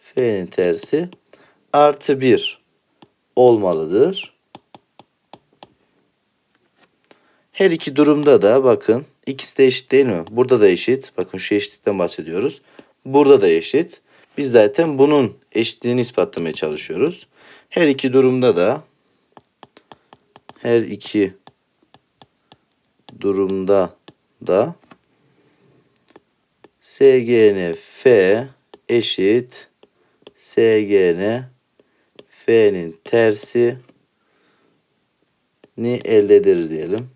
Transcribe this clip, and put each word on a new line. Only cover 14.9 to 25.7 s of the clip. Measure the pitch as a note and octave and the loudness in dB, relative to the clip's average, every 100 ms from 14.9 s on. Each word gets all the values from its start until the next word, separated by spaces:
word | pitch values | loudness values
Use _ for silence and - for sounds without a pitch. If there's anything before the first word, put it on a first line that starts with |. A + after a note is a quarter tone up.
| C#3 | 2
bunun | C#3+ D3+ A#2 - _ | 2 2 0 -6 _
eşitliğini | G#3 - - A#2+ B2 | -6 -6 -6 -6 -4
ispatlamaya | A#2+ - F2+ - E2 | -4 -4 -4 -4 -8
çalışıyoruz. | D2+ D#2 D2 - F2 C#3+ F3 _ _ _ - _ | -6 -8 -8 -10 -4 -4 -4 _ _ _ -20 _
Her | - D#3+ | -2 0
iki | C#3 C3+ | 0 0
durumda | B2+ B2+ B2+ B2 F2 | 2 2 2 0 2
da, | F#2 C#3+ D#3 _ _ _ _ - _ _ - _ _ - _ _ _ _ _ - | 0 -2 -8 _ _ _ _ -20 _ _ -20 _ _ -20 _ _ _ _ _ -12
her | A#2+ A#2 | -2 -2
iki | A2 G#2 - G#2+ F#2+ F#2+ _ _ _ _ _ _ _ _ _ _ _ _ _ _ _ _ _ - | -2 -10 -8 -4 -4 -4 _ _ _ _ _ _ _ _ _ _ _ _ _ _ _ _ _ -8
durumda | F#2+ F#2+ G2 F#2+ F#2+ G2+ F2+ _ - _ _ _ - | -4 -2 -4 -4 -2 0 -2 _ -20 _ _ _ -2
da | F2+ C3+ E3+ _ _ _ _ _ _ _ _ _ | -2 -2 -6 _ _ _ _ _ _ _ _ _